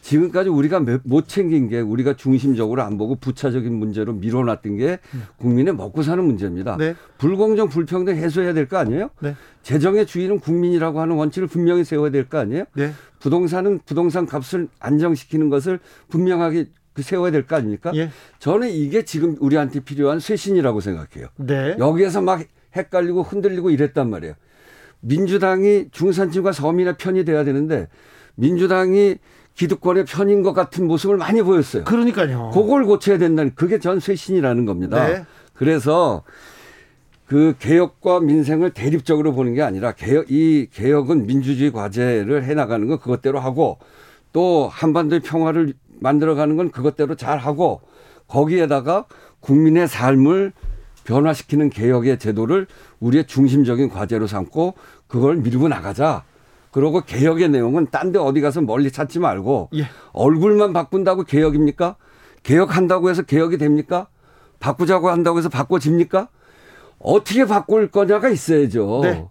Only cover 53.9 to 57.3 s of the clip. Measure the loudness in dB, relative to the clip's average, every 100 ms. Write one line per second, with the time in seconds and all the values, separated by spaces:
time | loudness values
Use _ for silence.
53.9 | -2 -4 -2 -2 -4 -6 -2 -4 -4 -20
54.9 | -20 _ 0 0 2 0 0 0 0 -6
55.9 | -2 -2 -2 -8 _ _ _ _ -2 0
56.9 | 0 -4 0 0